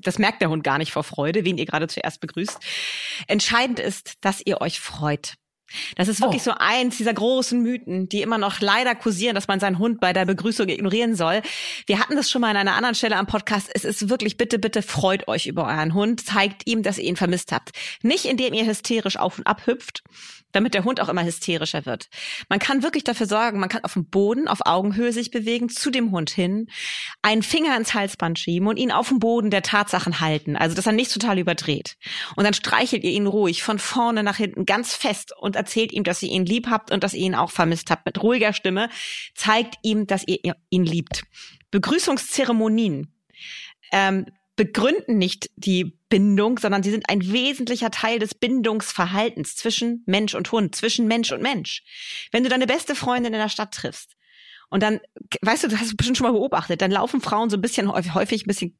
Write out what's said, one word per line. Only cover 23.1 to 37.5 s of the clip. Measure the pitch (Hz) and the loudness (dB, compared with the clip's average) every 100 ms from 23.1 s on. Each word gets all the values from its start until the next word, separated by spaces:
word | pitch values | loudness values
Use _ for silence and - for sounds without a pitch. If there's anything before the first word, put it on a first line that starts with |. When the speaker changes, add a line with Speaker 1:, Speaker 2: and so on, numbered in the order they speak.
| 233 214 | -2 0
Speaker 1:
sorgen, | 208 233 202 | 2 2 0
man | 190 | -2
kann | 226 | -2
auf | - | -4
dem | 190 156 | -4 -2
Boden, | 190 202 240 311 | 2 2 2 0
auf | 196 - | 0 2
Augenhöhe | 175 202 202 240 | 2 2 0 0
sich | 233 240 | 0 -4
bewegen, | 240 214 240 233 | -4 -2 -2 -2
zu | 240 285 | -2 -2
dem | 254 233 | 0 2
Hund | 185 156 | 0 0
hin, | - 180 202 226 - - - - - | 0 0 0 -4 -8 -8 -8 -10 -2
einen | 208 220 | 2 2
Finger | - 320 311 247 | 2 2 2 2
ins | 226 | 0
Halsband | 214 196 - 165 165 | 0 -2 -2 -2 -2
schieben | - 170 202 | -2 0 2
und | 220 | 2
ihn | 254 | 2
auf | 151 233 | 2 2
dem | 262 | 4
Boden | 226 233 214 | 4 4 2
der | 196 | 2
Tatsachen | - 208 202 180 180 160 | 2 0 2 0 0 0
halten, | 160 151 151 143 | 0 0 0 0
also | 165 | 0
dass | 190 220 | 2 2
er | |
nicht | 214 254 | 2 2
total | 214 226 190 | 0 0 0
überdreht. | 175 170 - 143 - - - - - | 0 -2 -2 -2 -4 -14 -12 -10 -6
Und | - | 2
dann | 202 | 2
streichelt | 208 - 220 247 233 | 2 2 2 4 0
ihr | 175 | 0
ihn | 190 202 | 0 2
ruhig | 208 190 170 | 2 2 0
von | - 208 | -2 -2
vorne | - 247 233 220 | -2 0 2 2
nach | 208 196 | 0 0
hinten | 214 - 180 | -2 -2 0
ganz | 202 240 | 0 0
fest | - 254 202 - - | -4 -2 -2 -6 -8
und | 202 | -4
erzählt | 190 190 226 220 | -2 -2 0 0
ihm, | - | 0
dass | 190 185 | -2 -2
ihr | 190 | -2
ihn | 185 180 | 0 2
lieb | 233 240 | 0 0
habt | 220 - | -2 0
und | 202 | -2
dass | 196 | -2
ihr | - 185 | -2 0
ihn | 123 | 0
auch | 170 | 0